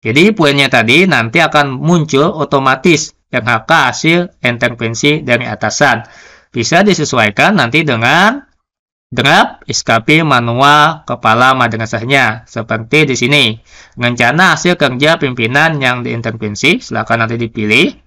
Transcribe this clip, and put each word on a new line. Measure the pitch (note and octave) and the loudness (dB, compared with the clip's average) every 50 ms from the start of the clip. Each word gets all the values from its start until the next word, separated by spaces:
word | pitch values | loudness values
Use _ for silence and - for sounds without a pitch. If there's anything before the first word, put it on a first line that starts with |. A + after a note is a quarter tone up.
Jadi | _ A2+ A2+ C#3+ F3 G#3+ A3 | _ 0 2 4 4 4 4
poinnya | G#3+ D#3+ C#3+ C#3 C#3+ C#3 | 2 0 2 2 0 0
tadi | C3 C3 A#2+ A2 A2+ B2+ E3 F#3+ | 2 2 2 2 4 4 4 4
nanti | F#3+ D3+ B2 A2+ A#2 A#2 E3+ | 2 2 0 -2 0 0 0
akan | D#3+ D3+ - D3+ C#3+ C#3 | 0 2 2 0 0 0
muncul | C3 C3 D3 D#3+ F3 E3+ D3+ D3+ - C3+ D3+ | -4 -4 0 2 2 2 2 0 0 2 2
otomatis | E3+ - D#3 D3 - - C#3 C3+ C3 C3+ C3+ - F#3 D#3+ C#3 - - _ _ _ _ | 0 0 -4 -4 -2 -2 0 2 0 0 2 2 2 2 2 -2 -8 _ _ _ _
R | - B2 A2+ | -6 -4 -2
H | A#2 A#2+ A2 - | -2 -2 -2 0
K | - | 0
hasil | D#3+ D#3+ C#3 B2 A#2+ - - D#3+ E3+ F3 F3 F3+ _ _ | 2 2 2 0 -2 -2 0 0 0 0 -2 -4 _ _
intervensi | - B2 A#2+ A#2 A#2+ A#2+ A#2+ - A#2+ A2+ A#2 - - C#3+ D3+ D3+ | -4 -4 -2 -2 -4 -4 -4 -4 -6 -6 -4 0 0 0 0 0
dari | D3+ B2+ A#2+ A#2+ B2 | 0 -2 -2 -2 -2
atasan. | A#2 G#2+ - - G#2+ - - D3 C3+ A#2 A2 A2+ - - - - - - _ _ _ | -6 -8 -4 -4 -4 -2 0 0 0 0 -2 -4 -14 -20 -20 -20 -20 -20 _ _ _
Bisa | - A#2+ A2 - - F3 | -8 -6 -4 0 2 2
disesuaikan | G3+ G#3 F#3 - D3+ - - B2 A2 G#2 G2+ - C#3 F3+ G#3+ F3 | 4 2 2 0 -2 -2 0 0 0 0 2 2 0 2 2 0
nanti | B2+ A#2 C3+ D3+ D#3+ | 0 0 0 0 0
dengan | D3 B2 A2 A#2 B2 D3 E3+ F#3+ G#3+ C4 C#4+ - _ _ _ _ _ _ _ _ _ _ _ _ _ | 0 -2 0 0 0 2 2 2 2 0 -2 -12 _ _ _ _ _ _ _ _ _ _ _ _ _
draft | B2 - - C#3 D#3+ F#3+ - - - _ - | -6 -2 0 2 4 2 2 0 -4 _ -14
S | - C3+ - | -8 -8 -6
K | - - A#2 A2+ | -2 0 0 0
P | A2+ - D3+ D#3+ | 2 2 2 2
manual | E3 D3+ C3+ A#2+ A#2+ A#2 A#2 B2 C#3 C#3+ D3 D3+ D3 D#3+ D#3+ D#3 - | 2 2 0 0 0 0 0 2 2 4 4 4 4 2 0 -4 -8
kepala | - B2+ A#2+ - A2+ A2 A#2 B2+ C3 C3 C3 | -10 -10 -2 0 0 2 4 4 2 4 2
madrasahnya. | A#2+ A2+ A2 A2 A2+ A2 - G#2+ A2+ B2 C#3+ C#3 B2+ A2 A2 A2+ - | 0 -2 -2 -6 -6 -6 -6 -8 -4 0 0 2 2 0 -2 -6 -14
Seperti | _ - A#2 A2 - A2 A2 A2+ A#2 - D#3 D#3 C3 | _ -10 -10 -6 -6 -6 -8 -4 0 0 2 2 2
di | B2+ A#2 | 0 -2
sini, | A#2+ A#2+ C#3+ D3 C3 A2+ A2 A2+ _ _ - - - _ _ - | 0 0 2 2 0 0 -2 -6 _ _ -20 -20 -20 _ _ -4
rencana | A#2+ A#2+ B2 A#2+ A#2+ A#2+ C3+ E3 F#3+ F3+ D#3 | -4 -4 0 0 0 0 2 2 2 2 0
hasil | D#3 - F3+ F3 - | 0 0 -2 0 0
kerja | D3+ C3+ B2+ B2 C#3+ D3+ E3 E3+ | -2 -2 -2 0 0 0 0 0
pimpinan | D3+ C3+ B2 A#2+ A2+ A2 B2+ C#3+ D#3 E3 D#3+ C#3+ | -2 -6 -2 -4 -4 0 0 0 0 0 0 -2
yang | C3+ B2+ B2 B2 A#2+ | -2 -2 -2 -2 -6
diintervensi, | B2 A#2 A#2 A#2 A2+ A2 A2+ A2 G#2 G#2 - - C#3+ F#3 B3+ | -6 -8 -6 -6 -8 -8 -6 -8 -8 -6 -2 0 0 0 0
silakan | - - - A2 A2+ - A#2 A#2 A2+ | -4 -8 -6 -6 -2 -2 -2 -2 0
nanti | A2+ A#2+ | -2 -2
dipilih. | A2+ A#2 A2+ - A2+ G#2+ G#2+ A2 C3 F3+ C#4+ - - _ | -6 -6 -6 -6 -6 -2 0 2 2 0 0 -2 -10 _